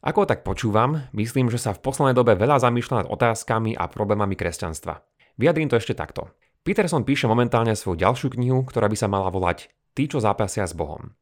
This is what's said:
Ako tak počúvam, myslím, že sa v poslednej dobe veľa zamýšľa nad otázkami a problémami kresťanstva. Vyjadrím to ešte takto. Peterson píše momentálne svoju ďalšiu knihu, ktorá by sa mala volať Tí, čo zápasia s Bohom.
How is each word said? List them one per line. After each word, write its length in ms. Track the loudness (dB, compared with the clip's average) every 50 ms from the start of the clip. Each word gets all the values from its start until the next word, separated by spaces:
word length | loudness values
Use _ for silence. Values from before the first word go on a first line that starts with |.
Ako 240 | -4 0 2 2 2
tak 240 | 2 0 -2 -2 -6
počúvam, 560 | -6 -2 -2 0 2 2 2 2 0 -4 -6 -8 -6
myslím, 400 | -4 -4 -2 0 0 0 2 0
že 80 | -2
sa 160 | -4 -4 -6
v 80 | -4 -6
poslednej 320 | -8 -2 0 2 4 4
dobe 240 | 4 6 6 4 4
veľa 240 | 4 4 4 4 4
zamýšľa 400 | 4 2 0 -2 -2 -2 -2 -2
nad 60 | -2 -2
otázkami 640 | 0 2 0 0 -2 -2 -2 -2 0 0 -2 -2
a 80 | -2 -6
problémami 480 | -6 -4 -4 -2 0 0 0 0 -2 -2
kresťanstva. 720 | -4 -4 -6 -6 -6 -8 -8 -8 -8 -8 -10 -10 -10 _ _ _ _ _ _ _
Vyjadrím 320 | 0 2 2 2 2 0 2
to 80 | 0
ešte 160 | 0 0 0 -6
takto. 400 | -6 -6 -8 -8 -12 -12 -12 _ _ _ _ _ _ _
Peterson 400 | -2 0 0 0 2 0 -2 0
píše 240 | 0 0 0 2 2
momentálne 480 | 4 4 2 2 2 2 2 2 0
svoju 240 | -2 -2 -4 -2 2
ďalšiu 320 | 2 2 2 2 -2 -4 -4
knihu, 320 | -2 -2 0 0 0 0
ktorá 240 | -2 -2 0 0 0
by 80 | 0
sa 160 | 0 0 0 0
mala 160 | 0 0 0
volať 400 | -2 0 0 0 -2 -2 -6 -20 _ _ _ _ _
Tí, 160 | -4 -4 -2
čo 160 | -2 0 0
zápasia 400 | 0 2 0 -2 -4 -2 -4 -4
s 80 | -6 -4
Bohom. 400 | -6 -8 -8 -8 -14 -16 -18 -20 _